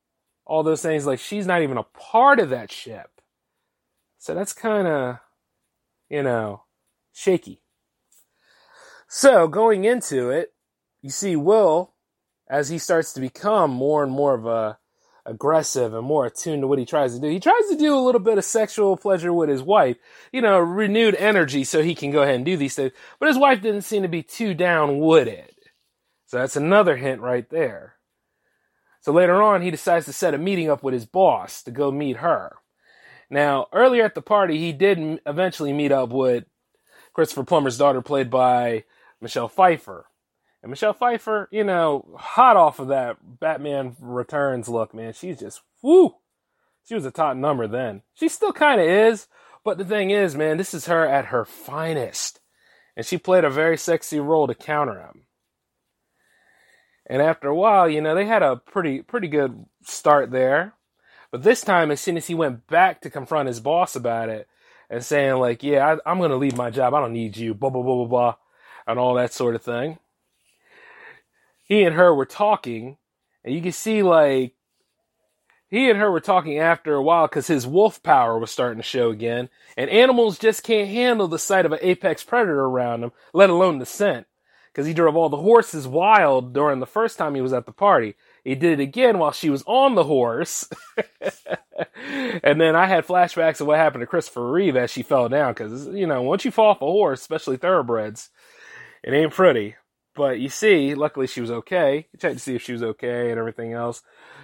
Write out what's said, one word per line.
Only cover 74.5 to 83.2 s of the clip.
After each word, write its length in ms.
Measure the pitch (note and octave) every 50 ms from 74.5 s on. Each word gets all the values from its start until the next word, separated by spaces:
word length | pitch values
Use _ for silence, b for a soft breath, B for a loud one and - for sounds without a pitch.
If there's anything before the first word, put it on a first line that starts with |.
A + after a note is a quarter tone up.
| - _ _ _ _ _ _ _ _ _ _ _ _ _ _ _ _ _ _ _ _ _ _ _
he 220 | F#3+ A#3+ C4+ B3
and 80 | G#3 G3+
her 120 | G#3+ G3+
were 80 | F3 D#3+
talking 380 | - G#3 F#3 F3+ D3+ D#3 C#3+ D3+
after 360 | D#3+ E3+ E3 - - D#3 D3
a 80 | C#3
while 240 | C3+ D#3+ E3+ E3 D#3
'cause 220 | D3 - D3+ - -
his 180 | D#3 C#3 A#2
wolf 360 | B2+ D3 F#3+ G#3+ G#3 - -
power 360 | - E3 D3 C3 A#2+ A#2 A2+ A2+
was 140 | A2+ -
starting 260 | - - B2 B2 A2 A2+
to 60 | A2
show 260 | - - B2+ A#2+ A#2
again, 380 | A2+ G#2+ A#2 A#2 A#2 B2 B2+ - b b b b b
and 140 | A#2+ C3+ -
animals 480 | F3+ A3 B3+ C4 B3+ A#3+ A#3 G#3+ E3+ -
just 240 | A3 A3 G#3+ -
can't 260 | - A#3 A3+ G#3 G3+ G3
handle 380 | G3+ A#3+ B3 B3 A#3 G#3+ G3 E3
the 120 | D#3+ -
sight 260 | - - G3 F#3+ E3+
of 60 | D3+
an 80 | - -
apex 400 | - F#3 F3+ - - F3 D#3 -
predator 420 | - - A#3 A#3+ A3+ F3+ D3 C#3 C3+
around 360 | C3 B2+ B2 B2 A#2+ A#2+ A2+
them, 120 | A#2+ B2 b b